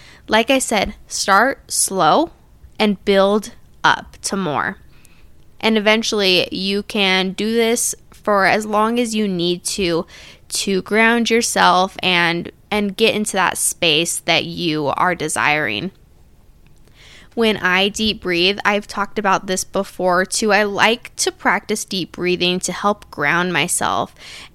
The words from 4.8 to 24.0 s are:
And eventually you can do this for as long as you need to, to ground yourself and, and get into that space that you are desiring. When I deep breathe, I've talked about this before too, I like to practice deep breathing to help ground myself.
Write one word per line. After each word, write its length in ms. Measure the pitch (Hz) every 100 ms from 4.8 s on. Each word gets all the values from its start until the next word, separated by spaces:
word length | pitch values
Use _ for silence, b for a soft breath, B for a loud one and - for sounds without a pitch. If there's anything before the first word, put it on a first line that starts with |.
| - b b b b b - -
And 160 | 220 220
eventually 720 | 208 220 220 214 190 180 -
you 300 | - 190 202
can 500 | 202 220 190 185 185
do 200 | 185 208
this 420 | 233 226 240 - - -
for 340 | - - 202 185
as 200 | 208 214
long 320 | 208 220 240
as 160 | 233
you 120 | 214 208
need 380 | 180 175 175
to, 420 | - - 175 165 - B B B -
to 340 | - - 190
ground 480 | - 208 226 233 220
yourself 640 | 226 226 190 180 180 190 -
and, 500 | 185 175 170 170 - - _
and 260 | 208 202 185
get 180 | 220
into 180 | 208 214
that 260 | 190 175 -
space 600 | - - 165 151 165 -
that 240 | - 160
you 440 | 170 170 170 151 143
are 260 | - 180
desiring. 760 | 170 156 113 127 151 127 104 185 - _ - - - - - - - B B B B B
When 220 | - 220 202
I 320 | 180 185 202
deep 320 | 202 220 -
breathe, 380 | 180 170 180 202
I've 220 | - 208 -
talked 320 | - 202 -
about 280 | 202 180 196
this 180 | 185
before 600 | - 196 196 - 180 175 190
too, 260 | - 220
I 120 | 202
like 500 | 208 196 208 240 - -
to 160 | 370
practice 520 | - 247 196 - 214
deep 280 | - 196 -
breathing 480 | - 175 175 180 180
to 120 | -
help 380 | - 202 208 -
ground 420 | - 143 170 180
myself. 640 | 160 170 - - 98